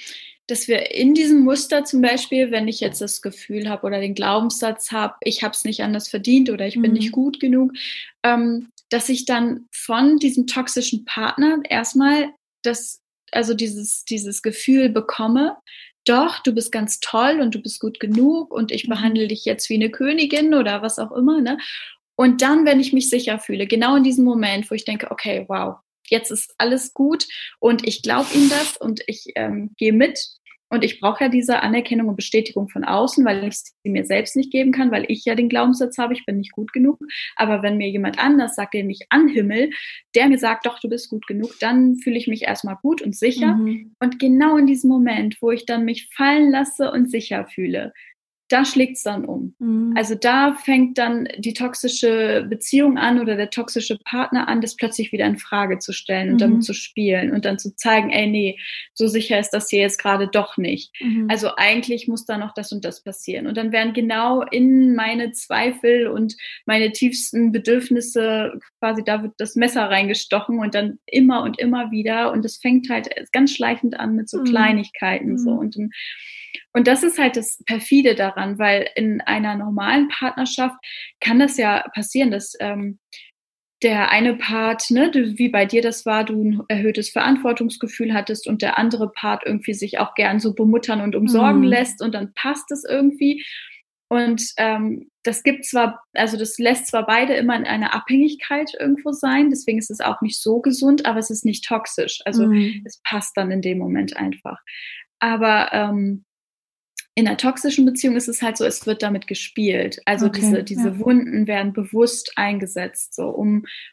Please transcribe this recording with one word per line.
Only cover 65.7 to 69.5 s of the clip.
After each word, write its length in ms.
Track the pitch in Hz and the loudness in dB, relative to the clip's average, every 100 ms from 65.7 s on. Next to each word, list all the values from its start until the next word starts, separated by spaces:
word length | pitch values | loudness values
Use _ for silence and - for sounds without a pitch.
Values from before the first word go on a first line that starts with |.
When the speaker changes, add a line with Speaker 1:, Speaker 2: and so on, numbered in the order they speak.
| 247 233 240 240 | 2 2 4 2
Speaker 1:
und 280 | 208 220 - - - - | 0 -4 -4 -16 -12 -2
meine 240 | 220 220 | 0 0
tiefsten 600 | 214 254 247 - 226 233 | 0 0 0 -4 0 2
Bedürfnisse 1080 | 220 220 247 247 240 240 233 220 220 214 - - _ | 0 2 0 2 0 0 -2 0 -2 -4 -8 -18 _
quasi, 240 | 226 220 | -4 -2
da 200 | 208 214 | -2 -2
wird 100 | 214 - | -4 -8
das 160 | 220 | -4